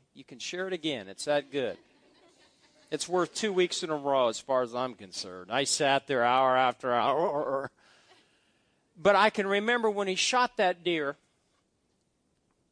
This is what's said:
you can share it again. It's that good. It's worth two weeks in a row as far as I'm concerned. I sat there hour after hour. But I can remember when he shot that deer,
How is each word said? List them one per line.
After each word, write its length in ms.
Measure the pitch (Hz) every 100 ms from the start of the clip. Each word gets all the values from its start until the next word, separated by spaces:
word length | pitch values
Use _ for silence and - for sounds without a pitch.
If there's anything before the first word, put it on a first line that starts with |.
| _
you 100 | 139
can 160 | - 123
share 280 | - 180 190
it 60 |
again. 340 | 180 156 127 95
It's 180 | 95 143
that 260 | 147 139
good. 260 | 139 117 87 _ _ _ _ _ _ _ _ _ _ -
It's 160 | 151 -
worth 260 | 180 165
two 200 | - 214
weeks 300 | 185 180 -
in 60 | 170
a 60 | 151
row 320 | 139 135 120
as 120 | 110
far 240 | - 131
as 120 | 120 123
I'm 180 | 127 110
concerned. 560 | 98 - 98 90 90
I 140 | 123 135
sat 420 | - 139 139 -
there 160 | 131
hour 340 | 120 131 131 127
after 360 | 127 120 131
hour. 800 | 120 117 139 160 147 139 135 139 _ _ _ _ _ _ _ _ _ _ _ _ -
But 180 | 190 196
I 140 | 214
can 180 | 214 196
remember 420 | 202 214 240 220
when 180 | 202 196
he 80 | 180
shot 420 | - 254 247 -
that 260 | 185 175
deer, 320 | 170 165 143 143 _ _ _ _ _ _ _ _ _ _ _ _ _ _ _